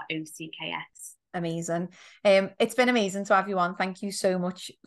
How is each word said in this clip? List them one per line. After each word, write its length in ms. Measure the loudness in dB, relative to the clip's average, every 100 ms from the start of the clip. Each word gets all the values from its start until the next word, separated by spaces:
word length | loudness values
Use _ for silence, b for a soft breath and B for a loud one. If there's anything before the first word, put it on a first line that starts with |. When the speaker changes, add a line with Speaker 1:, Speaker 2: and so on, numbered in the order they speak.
| -6
Speaker 1:
O 120 | -8 -8
C 260 | -12 -14 -12
K 160 | -8
S. 440 | -8 -10 -16 -20 -20 _
Speaker 2:
Amazing. 540 | -6 -4 -4 -4 -4 -4 B B B 4
Um, 240 | 6 4 0
it's 160 | 0 4
been 140 | 4
amazing 340 | 4 2 0 2
to 100 | 2
have 120 | 4
you 100 | 0
on. 180 | 0 0
Thank 260 | -4 -4
you 100 | -6
so 260 | 0 0 2
much 320 | -2 -6 -12 -18